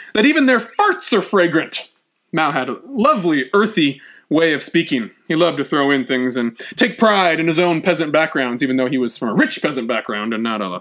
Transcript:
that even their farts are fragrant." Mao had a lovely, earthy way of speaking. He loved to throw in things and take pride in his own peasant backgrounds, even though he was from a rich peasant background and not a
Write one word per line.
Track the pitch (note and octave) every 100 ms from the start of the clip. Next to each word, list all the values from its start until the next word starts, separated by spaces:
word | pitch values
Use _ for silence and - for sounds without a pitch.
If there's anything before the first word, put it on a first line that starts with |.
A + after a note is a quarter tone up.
| -
that | G#3+ C#4
even | D#4 C4
their | B3
farts | A#3 - G#4 - -
are | A3
fragrant." | - G3 F3 D#3 C3 - - _ _ _ _
Mao | D#3+ D3+
had | C#3+ B2+
a | A2
lovely, | - C#4 C4+ B3 E3+ D3 -
earthy | G3+ A3 G3 C#3+ - - - _
way | D3+ E3
of | C#3
speaking. | - E3 D#3 C3 G2+ - -
He |
loved | D#3+ E3+ C#3+
to |
throw | C#3 D3+ C#3
in | C#3 B2
things | C3 B2+ B2
and | A#2 - - -
take | A#3+ -
pride | A3 G3+ F3 D#3+
in | E3
his | E3
own | F3+ D#3+
peasant | F#3 D#3+ D3+
backgrounds, | D3+ D#3+ D3 B2 A#2+
even | C3+ C3
though | B2+
he | C3+
was | A#2+ -
from | A#2
a |
rich | C3+ D4+ -
peasant | D#3 C3 A#2
background | A2+ - G#2 G#2+
and | A2+
not | A#2 G#2+
a | F#2+ F2+